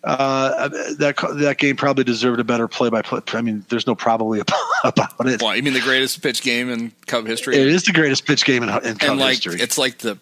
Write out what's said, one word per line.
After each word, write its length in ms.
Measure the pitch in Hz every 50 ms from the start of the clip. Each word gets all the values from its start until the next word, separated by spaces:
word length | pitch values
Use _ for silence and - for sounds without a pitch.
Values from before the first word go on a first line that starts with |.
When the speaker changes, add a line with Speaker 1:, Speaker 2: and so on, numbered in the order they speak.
| -
Speaker 1:
uh, 640 | - 127 131 139 139 135 135 135 135 - - - 143 - - - - 151
that, 180 | 143 147 143 139 - - - -
that 220 | 147 147 143 135
game 180 | - 147 139 135
probably 260 | - 139 143 135 135 127
deserved 360 | 123 117 107 117 123 120 117
a 40 | 117
better 240 | 110 120 113 113
play-by-play. 540 | 110 - - 127 120 113 110 101 - 127 113 - - -
I 80 | 113
mean, 220 | 117 117 107 104 95 _
there's 180 | 120 117 -
no 80 | 131 113
probably 440 | - - 117 113 110 113 110 110 104
<laughs> 20 |
about, 180 | - - - - - - - - -
about 440 | 131 - - 113 - - - 123
it. 140 | 127 127 110
Speaker 2:
What, 140 | 117 107 98
you 80 | 117 135
mean 100 | 147 131
the 60 | 131
greatest 400 | - 135 131 131 135 123 - -
pitch 200 | - 143 120 -
game 280 | - 131 120 120 123 127
in 220 | 120 113 117 113 - _ -
Cub 180 | - - 120 110
history? 300 | 110 113 113 - 135 143
Speaker 1:
It 100 | 139 135
is 160 | 139 160 185 -
the 100 | 220 180
greatest 320 | 160 156 143 135 - -
pitch 180 | - 143 127 -
game 200 | - 131 123 120
in, 60 | 104
in 260 | - 120 - 120 110
Cub 140 | 101 147 143
Speaker 2:
And, 80 | 135 139
like, 160 | 131 127 131
Speaker 1:
history. 260 | 127 - 90 87 87
Speaker 2:
it's 160 | - - -
like 220 | 147 131 127 117 -
the 180 | - 113 101 -